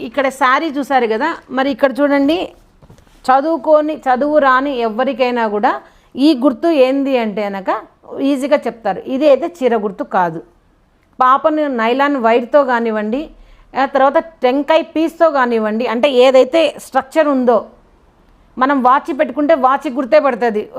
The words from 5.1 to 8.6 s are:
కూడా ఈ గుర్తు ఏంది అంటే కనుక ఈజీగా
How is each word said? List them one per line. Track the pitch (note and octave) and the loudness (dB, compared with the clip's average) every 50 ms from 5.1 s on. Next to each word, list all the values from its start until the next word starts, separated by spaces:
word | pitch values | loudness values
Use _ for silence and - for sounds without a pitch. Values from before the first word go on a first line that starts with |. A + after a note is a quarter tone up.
| C4+ A3 C4 B3 B3 A#3+ A3+ A3 G#3 | -2 -2 -2 -2 0 -2 -2 -2 -2
కూడా | G#3 G#3 C#4 F#4+ - - - _ _ _ _ - | -2 -2 -2 -2 -2 -8 -16 _ _ _ _ -4
ఈ | A#3+ C4+ D#4 D#4+ B3 A#3+ | 0 2 2 2 2 0
గుర్తు | D4 B3 A3 - E4+ E4 C#4 B3+ | -2 -2 -2 -2 0 2 2 2
ఏంది | B3+ C4+ C#4 C4+ C#4 C4+ A#3+ | 2 2 0 -2 0 0 0
అంటే | A3+ G#3+ G3 G#3+ G#3 G3+ | -2 -2 -4 -4 -6 -6
కనుక | G3 G3 F#3 C#4+ F#4 A4 E4+ - _ _ _ - - - | -6 -6 -4 -4 -4 -4 -6 -12 _ _ _ -14 -8 -4
ఈజీగా | C#4 C4+ C#4+ B3+ C4+ B3+ D4+ - | -2 -2 -2 -2 -2 0 0 0